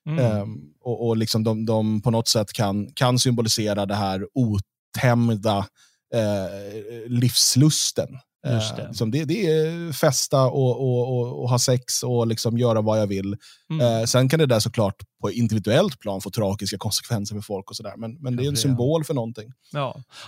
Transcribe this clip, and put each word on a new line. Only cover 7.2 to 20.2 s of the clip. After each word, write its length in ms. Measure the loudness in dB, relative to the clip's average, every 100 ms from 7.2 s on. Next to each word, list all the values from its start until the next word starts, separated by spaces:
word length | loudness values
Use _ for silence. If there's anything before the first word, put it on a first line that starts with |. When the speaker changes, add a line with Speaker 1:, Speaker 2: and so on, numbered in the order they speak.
| 2 4 4 6 6 4 0 -2 -4 -6 _ _ -2
Speaker 1:
Just 240 | -2 -2
Speaker 2:
Eh, 60 | -6
Speaker 1:
det. 100 | -8
Speaker 2:
liksom 240 | -4 -2
det, 140 | 0 0
det 200 | 0 2
är 400 | 2 0 -2 -8
festa 480 | 0 2 2 2 4
och, 380 | 4 4 0 2
och, 360 | 0 0 0 -2
och, 220 | -2 -4
och 60 | 0
ha 100 | 2
sex 440 | 2 0 0 -4
och 240 | 0 0 0
liksom 300 | 0 0 2
göra 240 | 2 2
vad 200 | 2 2
jag 60 | 2
vill. 280 | -2 -4 -6 -12 -18 -6
Speaker 1:
Mm. 140 | 0 2 2
Speaker 2:
Eh, 40 | 2
sen 240 | 2 4
kan 100 | 4
det 60 | 4
där 140 | 2
såklart 360 | 0 0 0 -2 -14 _
på 100 | -4
individuellt 680 | 0 0 0 2 2 2 -2
plan 220 | -6 -6
få 80 | -6
tragiska 480 | -2 -2 -2 -6 -6
konsekvenser 580 | -4 -6 -4 -4 -4 -8
för 60 |
folk 280 | -8 -8 -10
och 60 | -14
sådär. 180 | -14 -12
Men, 200 | -12 -10
men 140 | -6 -4
det 40 |
är 20 |
en 40 | -2
Speaker 1:
Ja, 60 |
det 40 | 0
är 40 |
Speaker 2:
symbol 420 | 0 2 2 0
för 100 | 0
någonting. 380 | -4 -4 -8 -16 -20 _
Speaker 1:
Ja, 320 | -6 -6 -8 -16 -20